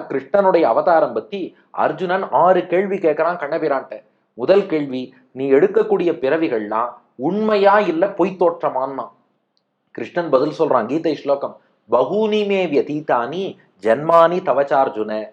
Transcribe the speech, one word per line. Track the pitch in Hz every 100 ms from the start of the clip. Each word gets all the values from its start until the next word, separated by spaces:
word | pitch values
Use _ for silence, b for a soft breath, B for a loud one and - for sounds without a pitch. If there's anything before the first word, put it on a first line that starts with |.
| -
கிருஷ்ணனுடைய | 135 131 202 190 185
அவதாரம் | 135 120 156 165 147
பத்தி | 117 - 196 160 b b
அர்ஜுனன் | - 120 151 175 190 -
ஆறு | 131 175 185 180
கேள்வி | 175 202 196
கேட்கிறான் | 160 151 165 175
கண்ணபிரான்ட்ட. | 143 165 151 135 - - - _ _
முதல் | - 131 196 196
கேள்வி, | 156 143 127 123 b b
"நீ | 127 135
எடுக்கக்கூடிய | 135 196 214 214 196 175
பிறவிகள்லாம் | - 131 160 156 113 104 110 120 - _
உண்மையா | - 139 202 220 208 196 208
இல்ல | 202 160 196
பொய் | 196 180 185
தோற்றமான்னா?" | 175 170 147 131 139 131 113 _ _ _ _ _ _ _ _
கிருஷ்ணன் | - 113 175 170
பதில் | 131 151 147
சொல்றான், | 151 131 110
கீதை | 151 165
ஸ்லோகம், | 143 139 139 123 - b b _
"பகூனி | 120 135 202 220 214 202
மே | 196 180
வியதீதானி | 147 147 151 151 127 117 170 190 - b _
ஜன்மானி | 107 117 160 165 165 180
தவச்சார்ஜுன." | 185 131 143 143 127 107 107 107 107